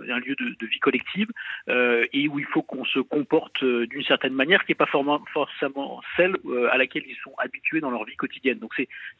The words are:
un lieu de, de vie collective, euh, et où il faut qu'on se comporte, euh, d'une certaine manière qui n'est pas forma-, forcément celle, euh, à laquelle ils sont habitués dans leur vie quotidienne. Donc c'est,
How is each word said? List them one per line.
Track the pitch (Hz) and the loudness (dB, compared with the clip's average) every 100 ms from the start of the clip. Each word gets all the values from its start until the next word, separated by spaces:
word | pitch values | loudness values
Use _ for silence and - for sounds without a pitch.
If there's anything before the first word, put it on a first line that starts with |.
| 120 | -4
un | 120 | -4
lieu | 127 139 | -4 -4
de, | 120 - | -4 -6
de | 113 | -6
vie | - | 0
collective, | 139 127 - 185 220 - - - - | 2 2 -2 -2 -2 -4 -10 -10 -2
euh, | 123 123 117 117 | 2 4 4 2
et | 139 147 | 2 0
où | 143 | -2
il | 139 | 0
faut | 160 | -2
qu'on | - 131 120 | -2 -6 -2
se | 135 | 0
comporte, | 127 151 131 160 - - | 0 -2 2 2 0 0
euh, | 131 120 117 | 2 2 0
d'une | 143 | -4
certaine | 131 131 131 | 0 2 2
manière | 135 143 190 - | 0 4 4 4
qui | |
n'est | 156 | 2
pas | 147 | 2
forma-, | 151 143 147 - | 2 2 0 0
forcément | 156 139 - 143 139 135 123 - - | -2 -2 -2 -4 -4 -8 -10 -6 2
celle, | 185 190 139 | 4 2 -2
euh, | 123 120 | 2 4
à | 127 | 4
laquelle | 131 151 131 | 2 0 -8
ils | 120 | -14
sont | 135 135 | -14 -6
habitués | 123 - - 160 | -6 -4 -2 -2
dans | 143 | -2
leur | 117 110 | -4 -6
vie | - | -6
quotidienne. | 135 - 131 110 | -6 -2 -2 -2
Donc | 110 - | -6 -6
c'est, | 127 - - | -6 -6 -14